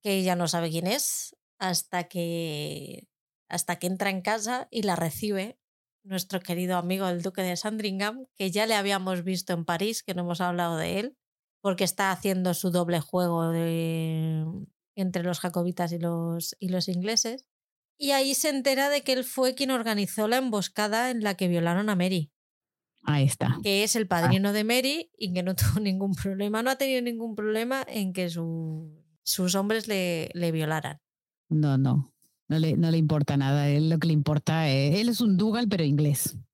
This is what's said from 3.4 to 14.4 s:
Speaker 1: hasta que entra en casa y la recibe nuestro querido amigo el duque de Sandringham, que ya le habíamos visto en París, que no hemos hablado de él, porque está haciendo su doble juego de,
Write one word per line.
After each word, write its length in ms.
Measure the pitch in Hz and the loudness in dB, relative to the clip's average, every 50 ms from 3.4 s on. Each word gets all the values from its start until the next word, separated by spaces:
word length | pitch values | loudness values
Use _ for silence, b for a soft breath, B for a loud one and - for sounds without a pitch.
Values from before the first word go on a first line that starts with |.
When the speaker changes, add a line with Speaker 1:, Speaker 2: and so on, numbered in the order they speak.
| _ _ | _ _
Speaker 1:
hasta 280 | 170 175 - - 175 170 | -6 -6 -4 -4 -4 -4
que 80 | - | -2
entra 240 | 180 190 180 202 196 | -4 -2 -2 -2 -2
en 100 | 190 185 | -2 -2
casa 460 | 180 214 214 226 208 226 247 247 - _ | -2 -2 -2 -2 -2 -4 -4 -6 -6 _
y 140 | - 233 208 | -6 -2 0
la 120 | 202 175 | 0 0
recibe 640 | 165 165 160 - - 220 208 202 190 190 226 - _ _ _ _ _ _ _ _ _ _ | 0 0 -2 -4 -4 -4 -2 -2 -2 -4 -6 -10 _ _ _ _ _ _ _ _ _ _
nuestro 360 | 196 190 185 185 _ 196 180 | -6 -6 -6 -4 _ -6 -6
querido 380 | 185 - 175 175 180 180 185 | -4 -4 -2 -2 0 0 0
amigo 300 | 180 175 180 190 190 196 | 0 0 0 -2 0 0
el 160 | 185 175 175 170 | -2 -2 -2 -4
duque 180 | 190 180 - | -4 -4 -2
de 160 | 185 180 180 | -2 -2 -2
Sandringham, 680 | 175 - 214 220 220 208 202 190 190 202 214 226 262 262 _ _ | -4 -4 -6 -6 -4 -4 -4 -2 -2 -4 -4 -4 -8 -16 _ _
que 140 | - 196 190 | -4 -4 -2
ya 160 | 170 202 220 | 0 0 2
le 80 | 220 220 | 2 2
habíamos 480 | 208 196 202 202 190 185 185 185 175 170 | 2 2 2 0 0 0 -2 -2 -2 -2
visto 300 | 185 185 175 - - 180 | -2 -4 -4 -2 -4 -4
en 120 | 170 165 | -2 0
París, 380 | - 170 170 196 220 226 - - | -2 0 0 0 -2 -2 -4 -8
que 100 | - 180 | -6 -4
no 80 | 175 | -4
hemos 180 | 175 175 175 165 | -2 -2 -2 -2
hablado 380 | 180 180 175 175 175 170 170 | 0 0 0 0 0 0 0
de 220 | 160 160 170 185 196 | -2 -2 -2 -2 -2
él, 180 | 220 277 - _ _ _ _ _ _ _ _ _ | -4 -6 -10 _ _ _ _ _ _ _ _ _
porque 220 | - 202 185 185 196 | -2 -2 0 2 0
está 280 | 185 - - 196 190 | -2 0 0 0 0
haciendo 420 | 185 - - 196 190 185 180 180 170 | 0 0 0 0 0 2 2 0 0
su 160 | - - 185 | 0 0 0
doble 300 | 170 180 175 170 175 160 | 2 2 2 2 0 0
juego 500 | 143 - - 180 180 175 170 165 165 165 | -2 0 0 0 2 2 2 0 0 0
de, 960 | 165 165 165 165 165 165 165 165 165 165 160 160 160 160 160 160 160 156 | 0 0 0 0 0 -2 -2 -2 -2 -2 -2 -2 -2 -2 -2 -2 -2 -2